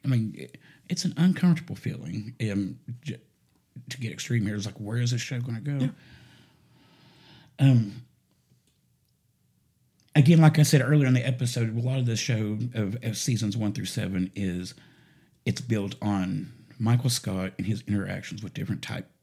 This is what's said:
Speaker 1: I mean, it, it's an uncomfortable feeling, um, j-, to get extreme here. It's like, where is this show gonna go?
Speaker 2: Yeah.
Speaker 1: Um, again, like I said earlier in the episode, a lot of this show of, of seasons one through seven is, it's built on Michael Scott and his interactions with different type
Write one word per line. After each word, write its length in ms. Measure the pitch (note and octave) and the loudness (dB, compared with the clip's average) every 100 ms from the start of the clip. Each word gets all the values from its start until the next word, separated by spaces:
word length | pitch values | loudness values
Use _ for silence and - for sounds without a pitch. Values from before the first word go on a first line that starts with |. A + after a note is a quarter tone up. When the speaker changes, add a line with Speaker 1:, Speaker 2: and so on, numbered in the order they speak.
Speaker 1:
I 40 | C3+ | 2
mean, 260 | B2 G#2+ - | 0 0 -6
it, 200 | B1+ - _ _ - | -16 -18 _ _ -8
it's 160 | F3+ | -4
an 80 | E3+ - | -2 2
uncomfortable 580 | F3+ - F3+ E3 - G2+ | 2 4 4 2 -2 -8
feeling, 580 | - - D#2 G2+ G#2+ B2 A2 | -8 -8 -8 -8 -10 -6 -2
um, 280 | G2+ F#2+ - - A#2+ | -2 -2 -6 -14 -12
j-, 140 | - - _ _ _ _ _ - - | -10 -10 _ _ _ _ _ -20 -16
to 100 | C3 | -8
get 140 | A#2 | -8
extreme 340 | - - A#2+ G2+ | -8 -2 0 0
here. 80 | G#2 | -4
It's 100 | G2 | -8
like, 120 | - | -10
where 180 | G#2 A#2 | -6 -2
is 120 | A#2+ | -2
this 100 | B2 | -2
show 200 | - B2+ | -4 -6
gonna 200 | B2 A2+ | -6 -8
go? 160 | C#3+ C#3+ | -6 -2
Speaker 2:
Yeah. 80 | C3 - - - - - _ _ _ _ _ _ _ _ - - _ - | -4 -6 -20 -20 -20 -20 _ _ _ _ _ _ _ _ -20 -20 _ 4
Speaker 1:
Um, 440 | C#3 B2 G2+ - - _ _ _ _ _ _ _ _ _ _ _ _ _ _ _ _ _ _ _ _ | 6 6 2 -8 -18 _ _ _ _ _ _ _ _ _ _ _ _ _ _ _ _ _ _ _ _
again, 260 | D3+ C#3 E3 | 4 8 10
like 180 | D#3 D#3 | 8 8
I 40 | |
said 200 | D3 C#3+ | 6 6
earlier 240 | B2 D3+ C3 | 6 4 6
in 80 | |
the 120 | B2+ B2+ | 4 2
episode, 500 | B2 B2 B2 A2+ A2+ | -2 -2 -2 -2 -2
a 40 | |
lot 180 | A#2+ C3 | -2 0
of 80 | A#2+ | 0
this 120 | A2+ | -2
show 380 | - A2+ G#2+ G#2+ A#2+ | 0 -2 -2 -4 -4
of, 220 | A2+ G2+ A#2+ | -2 -4 -4
of 140 | A2+ G2+ | -6 -4
seasons 400 | - A2+ G#2+ A2 | -2 0 -2 -2
one 160 | G#2 | -2
through 120 | G#2 F#2 | -4 -6
seven 440 | - F#2+ F#2+ F2+ | -6 -4 -2 -4
is, 400 | - F#2+ F2+ F2+ - - _ _ _ _ _ - | -4 -4 -4 -8 -14 -20 _ _ _ _ _ -4
it's 140 | - | -4
built 340 | - A2 G2 - | -2 -2 -2 -6
on 500 | G#2 G2 F#2 E2+ - - - - | -2 -2 -2 -4 -8 -16 -20 -4
Michael 320 | A2+ B2 B2 | 2 2 2
Scott 420 | - - F#2+ F#2 - | -4 -4 -6 -6 -6
and 80 | F#2 | -4
his 160 | G#2 - | -4 -2
interactions 540 | G2+ F#2+ F#2+ - G#2 | -4 -4 -8 -10 -12
with 120 | A2 | -12
different 280 | - - - | -10 -6 -6
type 260 | - G2+ F#2+ _ | -6 -10 -10 _